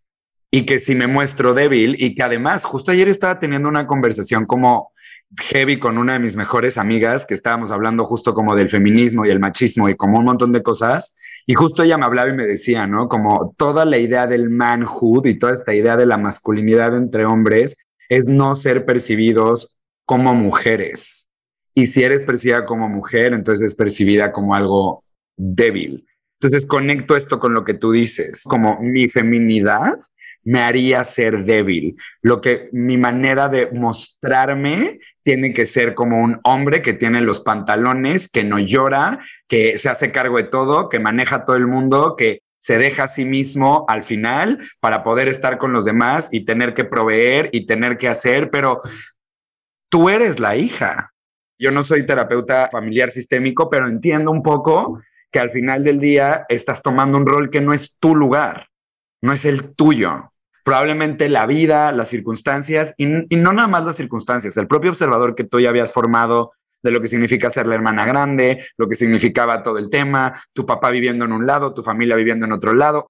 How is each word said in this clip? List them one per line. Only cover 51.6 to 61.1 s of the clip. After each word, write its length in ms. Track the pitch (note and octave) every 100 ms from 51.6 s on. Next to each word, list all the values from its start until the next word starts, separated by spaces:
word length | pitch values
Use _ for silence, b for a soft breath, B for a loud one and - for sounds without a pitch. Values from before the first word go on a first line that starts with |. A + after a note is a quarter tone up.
| C3+
no 120 | C#3
soy 220 | C#3+ D3+ C3
terapeuta 600 | C3 G#2+ B2 A#2+ C3 B2+
familiar 400 | A#2 A2 A2+ B2
sistémico, 580 | B2+ B2 B2+ C3 B2 D#3+
pero 180 | C#3+ B2+
entiendo 440 | A2+ E3 D#3 D#3
un 120 | D#3+
poco 580 | D#3 D3 D#3+ E3 A#3 - B B B
que 80 | C3+
al 120 | A#2+
final 320 | B2 B2+ C3+
del 160 | C#3+ C#3+
día 460 | D3 C#3+ C#3 D#3+ -
estás 320 | A#2+ - B2+
tomando 360 | C#3 C3 C3+ C#3
un 80 | C3+
rol 240 | C#3+ C#3+
que 120 | D3
no 120 | C#3+
es 240 | C#3+ - -
tu 160 | D#3+ D#3
lugar, 520 | C3+ C#3+ C3 E2+ - _ _ _ _ -
no 120 | A#2+
es 120 | C#3 D3
el 280 | C#3 C#3
tuyo. 580 | - D#3 B2+ F#2 C#2 - _ _ _
Probablemente 640 | - C3 D3+ D#3 D#3